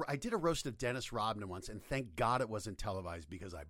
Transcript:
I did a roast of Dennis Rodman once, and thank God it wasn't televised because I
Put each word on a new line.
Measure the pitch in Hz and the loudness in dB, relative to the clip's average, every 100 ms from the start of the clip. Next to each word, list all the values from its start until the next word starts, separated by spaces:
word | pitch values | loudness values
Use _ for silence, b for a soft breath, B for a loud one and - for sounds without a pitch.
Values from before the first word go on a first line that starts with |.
| 139 | 2
I | 139 | 0
did | 240 | 0
a | 220 | 2
roast | 165 156 139 | 4 2 0
of | 110 | 0
Dennis | 123 127 - | 0 0 0
Rodman | 117 110 107 98 | 2 2 2 -2
once, | 90 - | -6 -6
and | 107 | -10
thank | - 135 117 82 | -2 -2 0 2
God | 117 127 | 6 6
it | 113 | 4
wasn't | 107 107 95 | 0 -2 -2
televised | 110 95 90 85 76 | -2 -2 -2 -6 -6
because | 90 98 | -8 -8
I | 80 | -8